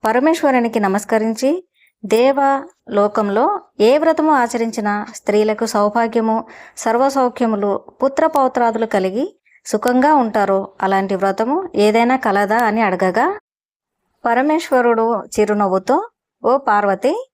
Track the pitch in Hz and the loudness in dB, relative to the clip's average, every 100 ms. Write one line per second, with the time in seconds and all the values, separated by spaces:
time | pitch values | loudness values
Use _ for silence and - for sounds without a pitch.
0 | 220 233 294 330 294 254 233 226 202 196 | 0 0 2 2 2 2 0 -2 0 -2
1 | - 226 220 220 262 349 - _ _ _ | -2 -2 -2 -2 -2 -2 -6 _ _ _
2 | 208 220 254 269 277 269 277 _ - 240 | -2 2 2 2 0 0 -4 _ -6 0
3 | 208 214 202 202 285 403 - - 214 285 | 0 0 -2 0 0 -2 -8 0 2 4
4 | 320 320 311 294 240 233 233 220 208 208 | 2 0 2 2 0 -2 -4 -4 -4 -4
5 | 208 - - 208 214 214 226 214 208 214 | -8 -10 -2 0 0 -2 -2 0 0 0
6 | 233 233 220 220 - - - - 226 233 | -2 -2 -2 -2 -6 -20 -20 -8 -2 0
7 | 269 277 247 247 233 214 202 196 - _ | 0 0 -2 0 -2 0 -2 -4 -6 _
8 | 269 269 320 311 262 254 233 220 220 208 | -2 0 0 2 0 2 0 0 -2 -2
9 | 185 202 339 _ _ _ - 214 240 247 | -2 -4 -6 _ _ _ -6 -2 0 2
10 | 277 302 233 214 196 196 196 _ 190 196 | 4 2 2 0 0 0 -2 _ -2 0
11 | 196 196 196 190 226 302 381 - 208 220 | 0 -2 -2 -2 -2 -2 -4 0 2 2
12 | 233 254 226 196 202 220 233 214 214 180 | 2 0 0 0 0 0 0 0 0 0
13 | 185 180 294 415 _ _ _ _ _ _ | 0 0 -2 -4 _ _ _ _ _ _
14 | _ _ 240 233 285 311 320 254 240 233 | _ _ -2 0 2 0 0 2 2 2
15 | 226 226 - - 214 208 202 190 190 285 | 0 -2 -4 -2 0 2 0 0 0 -2
16 | 453 _ _ _ - 269 277 208 202 190 | -2 _ _ _ 0 0 2 0 0 0
17 | 269 415 523 | -2 -2 -8